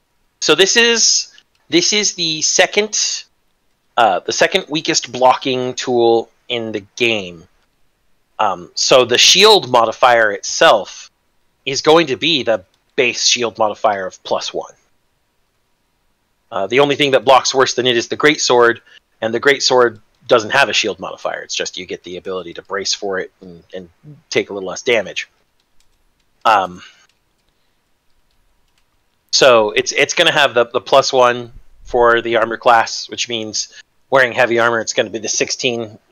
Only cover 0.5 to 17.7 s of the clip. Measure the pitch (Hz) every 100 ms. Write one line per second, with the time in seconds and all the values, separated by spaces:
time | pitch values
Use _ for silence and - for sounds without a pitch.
0.5 | 151 190 233 233 233 - - - _ _
1.5 | _ - 123 143 208 202 - 165 156 -
2.5 | - 175 - 214 - - - - _ _
3.5 | _ _ _ _ - 113 87 - - 165
4.5 | 190 - 156 156 156 - 120 127 120 139
5.5 | 127 127 127 - 120 117 117 113 _ -
6.5 | 120 110 107 98 - 120 110 92 85 80
7.5 | _ _ _ _ _ _ _ _ - 107
8.5 | 90 90 - - 135 120 120 - 175 208
9.5 | 202 123 123 113 - 127 117 110 101 -
10.5 | - 165 113 90 - - _ _ _ _
11.5 | _ - 135 - 160 160 123 147 151 113
12.5 | 107 - _ _ - 123 113 - 127 117
13.5 | 101 107 101 110 98 92 - - 98 -
14.5 | 82 - _ _ _ _ _ _ _ _
15.5 | _ _ _ _ _ _ _ _ _ _
16.5 | 113 98 123 143 143 143 131 110 127 -
17.5 | 131 127